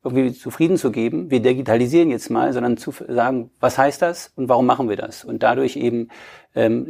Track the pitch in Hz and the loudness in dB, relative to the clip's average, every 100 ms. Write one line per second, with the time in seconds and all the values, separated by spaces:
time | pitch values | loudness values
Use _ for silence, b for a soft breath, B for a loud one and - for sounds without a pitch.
0 | 127 127 127 120 - - 165 180 135 107 | -4 0 0 -2 -10 -2 0 2 0 -2
1 | 117 160 175 131 123 127 123 113 123 165 | -2 -2 -2 2 2 2 2 2 4 4
2 | 165 117 - 117 131 123 120 117 - 135 | 2 0 -2 -2 0 0 -2 -2 -4 -12
3 | - 123 123 131 120 _ 127 123 139 143 | -4 0 0 -2 -6 _ 0 2 2 2
4 | 175 175 - - 127 120 127 123 123 101 | -2 -4 -12 -8 0 4 4 2 0 -4
5 | - - - 117 120 123 131 143 120 117 | -6 -14 -12 -2 0 2 0 -2 -2 -2
6 | 117 B B B B - 113 117 - | -6 B B B B 0 0 0 -2